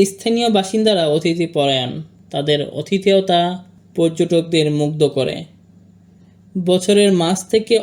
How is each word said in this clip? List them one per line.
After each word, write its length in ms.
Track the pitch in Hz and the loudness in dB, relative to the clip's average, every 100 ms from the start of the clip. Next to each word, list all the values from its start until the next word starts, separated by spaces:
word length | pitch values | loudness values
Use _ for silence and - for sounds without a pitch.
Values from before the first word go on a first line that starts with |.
| 196 | 2
স্থানীয় 420 | - 233 233 233 | 0 -2 0 2
বাসিন্দারা 560 | 208 190 220 220 190 160 | 0 0 0 0 2 0
অতিথি 400 | 156 170 170 165 | 0 0 -2 -2
পরায়ণ, 440 | 156 139 135 127 147 160 _ - | 0 0 0 -4 -8 -14 _ -10
তাদের 300 | 135 147 147 - | -6 -2 -2 -2
অতিথেয়তা 680 | - - 196 196 196 190 175 175 185 - - _ - | -8 -4 -2 2 2 2 0 0 -4 -12 -20 _ -2
পর্যটকদের 720 | 170 165 170 165 165 165 151 | -2 0 0 0 0 0 0
মুগ্ধ 300 | 147 151 151 143 | 0 -2 0 0
করে। 280 | 135 127 - - - _ - - _ _ _ - _ - 190 | 0 -4 -6 -12 -20 _ -20 -20 _ _ _ -20 _ -12 -6
বছরের 560 | 175 185 185 202 202 | 0 0 4 4 4
মার্চ 280 | 180 165 185 - | 4 2 -2 0
থেকে 260 | 220 220 226 | -2 2 0